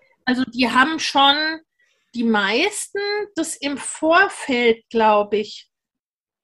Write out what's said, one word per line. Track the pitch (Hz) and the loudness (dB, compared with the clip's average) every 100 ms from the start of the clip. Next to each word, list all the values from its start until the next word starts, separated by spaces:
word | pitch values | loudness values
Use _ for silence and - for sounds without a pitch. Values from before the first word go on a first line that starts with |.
| _ _ | _ _
also | - 254 | -4 -2
die | 254 233 247 | -2 -2 0
haben | 240 285 320 | 4 2 0
schon, | - 285 277 285 311 320 _ _ _ _ _ | -2 2 4 4 0 -6 _ _ _ _ _
die | 233 | -4
meisten, | 233 214 196 226 381 - - 392 403 415 415 | 0 2 0 0 -2 -4 -10 -8 -4 -6 -6
das | - 320 - | -6 -8 -6
im | 285 285 | -8 -8
Vorfeld, | - - 311 339 392 - - 240 240 226 - | -10 -4 2 4 2 -2 -4 0 2 0 -2
glaub | 233 220 208 208 | 0 4 4 2
ich, | 208 208 - - _ _ _ _ _ _ _ | -2 -4 -12 -20 _ _ _ _ _ _ _